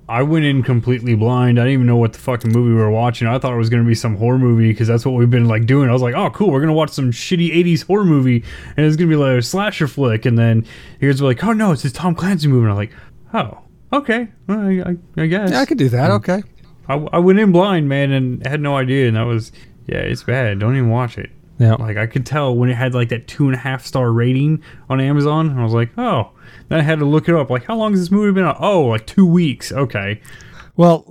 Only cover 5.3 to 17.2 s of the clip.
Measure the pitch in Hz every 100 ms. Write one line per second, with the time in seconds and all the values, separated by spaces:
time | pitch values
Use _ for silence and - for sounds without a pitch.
5.3 | 120 117 110 117 139 135 127 123 135 190
6.3 | - 202 135 160 156 151 - 131 117 -
7.3 | 180 170 170 175 165 - 202 196 147 131
8.3 | 120 - - - - 151 151 175 156 139
9.3 | 127 120 190 208 - 147 - 131 110 127
10.3 | 117 117 113 113 - - - 139 135 139
11.3 | 123 202 220 214 147 143 - 180 170 180
12.3 | 190 147 127 113 101 104 - - - -
13.3 | 220 127 - - - - - - 226 233
14.3 | - - 214 202 185 180 175 - - 160
15.3 | 185 196 240 269 277 135 120 151 196 107
16.3 | 185 196 - - - - 139 151 165